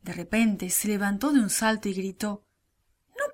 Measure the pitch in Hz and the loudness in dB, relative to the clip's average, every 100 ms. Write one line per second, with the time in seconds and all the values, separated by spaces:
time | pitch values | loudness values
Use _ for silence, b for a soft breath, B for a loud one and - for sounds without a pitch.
0 | - 170 170 220 226 196 180 - 202 208 | -10 -10 -2 2 2 2 -2 -2 0 0
1 | 202 202 277 285 208 - 220 214 208 190 | 0 0 2 4 2 2 0 0 -2 -4
2 | 190 185 214 208 _ _ _ _ _ _ | -4 -4 -6 -6 _ _ _ _ _ _
3 | _ - 571 | _ -6 -6